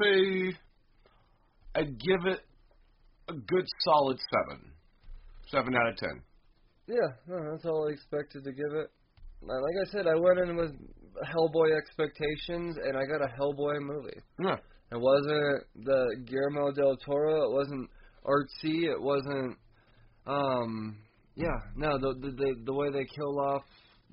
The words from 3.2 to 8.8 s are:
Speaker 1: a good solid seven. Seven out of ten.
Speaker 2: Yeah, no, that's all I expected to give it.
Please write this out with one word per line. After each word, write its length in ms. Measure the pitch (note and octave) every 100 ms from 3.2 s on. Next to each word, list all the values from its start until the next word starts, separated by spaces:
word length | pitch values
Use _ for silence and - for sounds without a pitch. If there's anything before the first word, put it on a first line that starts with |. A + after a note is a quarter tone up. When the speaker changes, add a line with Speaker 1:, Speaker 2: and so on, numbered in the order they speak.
| -
Speaker 1:
a 40 |
good 320 | D3 A2 F3+ - - F3+
solid 320 | D3+ C3+ B2 -
seven. 400 | A2 D#2+ C#2+ - - _ _ - - - - -
Seven 240 | C#3 B2 B2
out 120 | A#2
of 80 | G#2+
ten. 240 | F2+ B1+ - _ _ _ _ _ -
Speaker 2:
Yeah, 100 | A#3 E3 A#2+ E3+
no, 80 | F3+ D3+
that's 120 | D#3+
all 240 | E3+ D#3 D3+
I 40 |
expected 500 | C#3+ - D3 D3 C#3
to 80 | C#3
give 220 | C3 D3
it. 140 | D3+